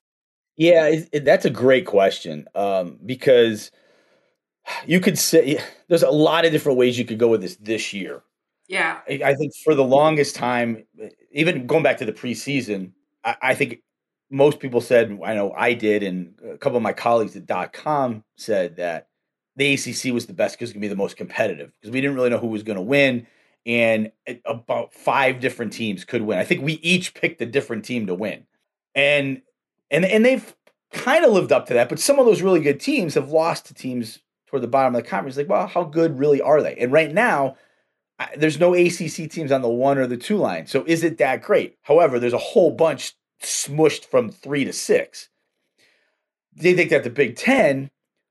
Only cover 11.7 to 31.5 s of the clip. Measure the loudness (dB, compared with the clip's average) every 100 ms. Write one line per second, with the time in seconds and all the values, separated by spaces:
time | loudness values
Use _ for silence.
11.7 | 2 2 0 -4 -8 -8 -8 -4 -4 -4
12.7 | -6 -8 _ _ _ -8 -4 -2 0 -2
13.7 | -6 _ _ _ _ _ 2 2 2 -2
14.7 | -4 2 4 4 -2 -6 -2 -2 -2 -2
15.7 | 0 0 0 0 -6 -10 _ -18 -8 -4
16.7 | -2 -2 -2 0 0 0 -6 -8 -6 -6
17.7 | -8 -4 -2 -2 -6 -14 _ -4 -4 -4
18.7 | -6 -8 -8 -12 _ _ _ _ -4 -2
19.7 | -2 -4 -8 -4 -4 -6 -4 -4 -4 -12
20.7 | -8 -8 -4 -6 -8 -10 -4 -4 -6 -14
21.7 | _ -10 -4 -4 -2 0 0 -4 -6 -6
22.7 | -8 -2 2 2 0 -8 _ _ _ -4
23.7 | 0 2 0 -2 -10 -18 -12 -10 -10 -6
24.7 | -6 -8 _ -2 0 0 0 -6 -6 -10
25.7 | -6 -6 -8 -6 -6 -2 -4 -2 -2 -2
26.7 | -4 -2 -2 -4 -6 -6 -6 -6 -4 -4
27.7 | -8 -6 -6 -6 -6 -6 -10 _ _ _
28.7 | _ _ 0 2 2 0 -8 _ _ _
29.7 | _ _ 0 2 4 4 2 -4 _ _
30.7 | _ _ -8 0 4 6 4 4